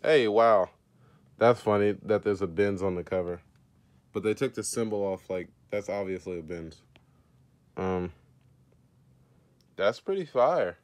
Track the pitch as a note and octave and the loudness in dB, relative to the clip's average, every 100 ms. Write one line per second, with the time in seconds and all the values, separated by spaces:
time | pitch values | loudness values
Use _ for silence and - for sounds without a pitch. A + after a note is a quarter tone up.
0 | - D#3 A2+ G#2 A2+ G#2+ F2+ _ _ _ | 4 4 4 4 6 6 2 _ _ _
1 | _ _ _ _ A#2 A#2+ - G#2 G#2 F#2+ | _ _ _ _ 4 4 2 2 2 0
2 | - G#2 G#2 G2 G2 E2 G2+ G2 F#2+ F2+ | 0 0 0 -2 -4 0 0 0 -4 -4
3 | E2+ F#2 F2 F2 _ _ _ _ _ _ | -4 -4 -4 -8 _ _ _ _ _ _
4 | _ G#2+ G2+ G#2+ C3 A#2+ G#2+ - A2+ G#2 | _ -4 -2 -2 -4 -4 -8 -4 -4 -2
5 | G2 F#2+ _ F#2 E2+ _ _ G#2 G2 G2+ | -4 -4 _ -8 -8 _ _ -6 -4 -6
6 | F#2+ F#2 F#2+ F2 D#2+ F2 E2 - _ _ | -4 -6 -8 -10 -8 -12 -12 -16 _ _
7 | _ _ _ _ _ _ _ - F#2 F#2 | _ _ _ _ _ _ _ -8 -4 -4
8 | F2+ - _ _ _ _ _ _ _ _ | -6 -12 _ _ _ _ _ _ _ _
9 | _ _ _ _ _ _ _ - G#2+ A#2 | _ _ _ _ _ _ _ -2 0 0
10 | - G3 E3 B2+ B2+ E3+ F#2+ E2+ | -4 -4 -2 2 2 4 -2 -4